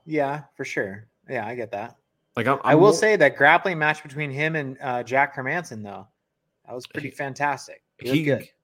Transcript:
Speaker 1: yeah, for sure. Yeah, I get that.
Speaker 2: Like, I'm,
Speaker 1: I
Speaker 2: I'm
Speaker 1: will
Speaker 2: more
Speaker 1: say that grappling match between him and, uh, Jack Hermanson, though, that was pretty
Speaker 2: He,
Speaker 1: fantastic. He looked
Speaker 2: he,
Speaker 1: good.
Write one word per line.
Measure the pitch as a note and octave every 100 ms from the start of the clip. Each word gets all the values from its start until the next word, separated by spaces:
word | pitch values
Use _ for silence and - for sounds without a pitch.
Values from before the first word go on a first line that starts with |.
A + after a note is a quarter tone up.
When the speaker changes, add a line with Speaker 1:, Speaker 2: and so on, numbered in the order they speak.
Speaker 1:
yeah, | - D#3 C#3 D3 -
for | -
sure. | C3+ - G#2 G2+ A2 _ -
Yeah, | B2+ G#2+
I |
get | B2 A2
that. | G2+ A2+ - _ _ _ -
Speaker 2:
Like, | A2+
I'm, | C#3
Speaker 1:
I | B2+
Speaker 2:
I'm | D3+
Speaker 1:
will | G3+
Speaker 2:
more |
Speaker 1:
say | F3 A3 G#3
that | C#3+ -
grappling | C#3+ E3+ F#3+ E3
match | D3+ D3+
between | D3+ C3+ D3
him | C3+ D#3 D#3+
and, | C3+ C3
uh, | C#3 B2
Jack | A#2 C3 C#3
Hermanson, | - C3 E3+ E3+ A2+
though, | G#2 G2 G2 _ _ _ _ _ -
that |
was | B2 -
pretty | D3 C#3+
Speaker 2:
He, |
Speaker 1:
fantastic. | - C#3 C3 C#3+ C3+ - - _ _
He | A#2+
looked | D3
Speaker 2:
he, |
Speaker 1:
good. | D3 A#2+ - _